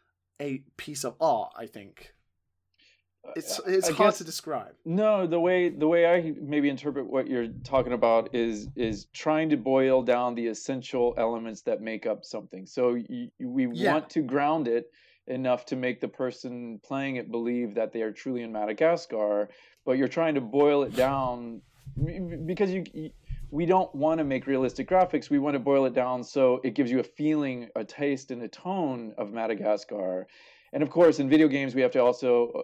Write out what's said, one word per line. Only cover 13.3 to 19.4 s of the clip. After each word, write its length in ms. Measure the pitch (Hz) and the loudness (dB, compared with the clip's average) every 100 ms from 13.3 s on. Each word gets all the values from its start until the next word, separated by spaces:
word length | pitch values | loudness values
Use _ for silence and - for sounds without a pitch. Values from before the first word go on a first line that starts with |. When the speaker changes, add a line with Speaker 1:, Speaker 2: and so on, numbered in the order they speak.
| - | -10
Speaker 2:
we 280 | 127 131 123 | -6 -2 -2
Speaker 1:
Yeah. 200 | 165 190 | 0 0
Speaker 2:
want 180 | 160 - | 0 -2
to 100 | 165 | -4
ground 460 | 131 139 147 160 123 | -2 0 0 0 0
it 240 | 117 117 _ _ _ - | -2 -4 _ _ _ -8
enough 400 | 127 127 123 - | -4 0 0 -2
to 80 | 127 | -4
make 260 | 127 120 | -2 -2
the 60 | 123 | -6
person 720 | - 127 120 127 123 120 110 | -4 -6 -6 -10 -10 -12 -12
playing 320 | - 135 135 127 | -8 -6 -4 -6
it 160 | 104 | -6
believe 420 | 117 117 123 117 110 | -4 -2 -2 -2 -2
that 180 | 110 | -4
they 100 | 117 | -2
are 80 | 110 | -6
truly 320 | 104 135 123 | -6 -6 -6
in 80 | 113 | -6
Madagascar, 1000 | 110 104 107 160 170 - 110 104 104 | -4 -4 2 2 2 -2 -2 0 0